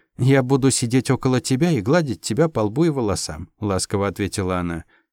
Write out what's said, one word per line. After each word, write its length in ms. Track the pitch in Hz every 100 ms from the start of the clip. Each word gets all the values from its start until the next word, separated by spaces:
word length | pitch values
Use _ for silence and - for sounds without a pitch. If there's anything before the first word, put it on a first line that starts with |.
| _ -
"Я 240 | 127 139
буду 300 | 127 135 135
сидеть 400 | - 120 131 -
около 300 | 127 131 127
тебя 300 | - 127 175
и 100 | 147
гладить 400 | 95 175 147 95
тебя 260 | - 110 160
по 140 | 123
лбу 240 | 107 110 170
и 40 |
волосам", 600 | 139 107 87 - 78 85 -
ласково 480 | 104 92 - 101 101
ответила 500 | 92 95 - 92 90
она. 280 | 87 82 - _ _